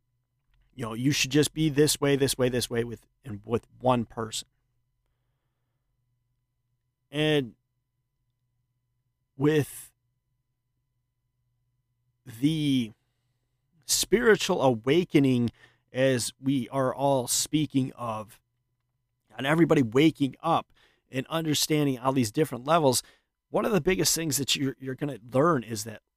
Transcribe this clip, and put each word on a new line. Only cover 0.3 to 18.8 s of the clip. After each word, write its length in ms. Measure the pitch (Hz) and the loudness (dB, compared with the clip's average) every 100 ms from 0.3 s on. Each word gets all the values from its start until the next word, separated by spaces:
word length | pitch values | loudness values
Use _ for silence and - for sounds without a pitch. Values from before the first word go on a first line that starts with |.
| _ _ _ _ | _ _ _ _
You 120 | - 110 | -14 -10
know, 80 | |
you 180 | 113 131 | -4 0
should 180 | 139 135 | 0 0
just 220 | 139 147 | 2 0
be 160 | 156 156 | 0 0
this 320 | 139 151 - | 2 2 2
way, 160 | 143 139 | 0 2
this 220 | 135 - | 0 0
way, 100 | 127 | -2
this 220 | 123 - | -2 -4
way 140 | 117 | -4
with, 220 | 120 110 _ _ | -6 -8 _ _
and 180 | 113 104 | -14 -14
with 220 | 107 117 - - | -4 -6 -6 -4
one 280 | 123 123 113 | 0 0 -2
person. 420 | - 110 - - _ _ _ _ _ _ _ _ _ _ _ _ _ _ _ _ _ _ _ _ _ _ _ _ _ _ | -8 -10 -10 -14 _ _ _ _ _ _ _ _ _ _ _ _ _ _ _ _ _ _ _ _ _ _ _ _ _ _
And 440 | 143 156 151 123 - _ _ _ _ _ _ _ _ _ _ _ _ _ _ _ _ _ - | -4 0 0 -2 -8 _ _ _ _ _ _ _ _ _ _ _ _ _ _ _ _ _ -2
with 540 | 147 156 135 - - _ _ _ _ _ _ _ _ _ _ _ _ _ _ _ _ _ _ _ _ _ _ _ | 0 2 0 -6 -20 _ _ _ _ _ _ _ _ _ _ _ _ _ _ _ _ _ _ _ _ _ _ _
the 680 | - 113 143 160 147 131 113 - _ _ _ _ _ _ _ _ | -20 -4 -2 0 0 0 -2 -8 _ _ _ _ _ _ _ _
spiritual 800 | - - - 208 240 202 - 180 | -6 -4 0 2 4 2 2 2
awakening, 880 | 131 120 123 160 - 156 139 127 120 - - _ _ | 2 2 2 0 2 4 4 2 0 -4 -16 _ _
as 400 | 123 135 127 110 - | 0 0 0 -4 -6
we 260 | 135 139 117 | -2 -2 -2
are 240 | 135 131 | -2 -2
all 320 | 120 139 135 123 | 0 0 0 0
speaking 680 | - - 156 147 135 131 | -4 -2 -2 -2 -2 -4
of, 460 | - 117 110 107 - _ _ _ _ | -6 -8 -8 -12 -20 _ _ _ _